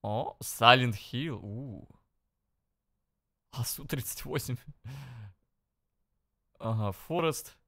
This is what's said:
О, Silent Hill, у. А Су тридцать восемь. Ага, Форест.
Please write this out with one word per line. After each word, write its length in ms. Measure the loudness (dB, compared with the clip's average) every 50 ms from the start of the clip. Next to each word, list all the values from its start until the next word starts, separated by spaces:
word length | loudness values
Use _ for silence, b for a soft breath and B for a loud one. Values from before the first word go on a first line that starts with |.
О, 340 | -4 -2 -2 -2 -2 -4 -8 _
Silent 520 | -10 -10 -2 6 10 10 10 10 8 2 0
Hill, 440 | -2 -6 -8 -8 -6 -6 -6 -6 -8
у. 440 | -8 -10 -10 -8 -8 -10 -12 -14 -14 -18 -20 -20 _ _ _ _ _ _ _ _ _ _ _ _ _ _ _ _ _ _ _ _ _ _ _ _ _ _ _ _ _ _
А 120 | -6 -6 -4
Су 200 | -4 -4 -8 -6
тридцать 400 | -4 -4 -4 -4 -6 -8 -8 -8
восемь. 320 | -4 -4 -4 -2 -2 -6 -6 -8 -16 -20 _ B -14 -14 -12 -14 -14 -14 -14 -16 -16 B _ _ _ _ _ _ _ _ _ _ _ _ _ _ _ _ _ _ _ _ _ _ _ _ _
Ага, 340 | -4 -2 0 0 0 0
Форест. 640 | -2 -4 -8 -4 0 2 2 2 0 0 -8 -12 -18 _ _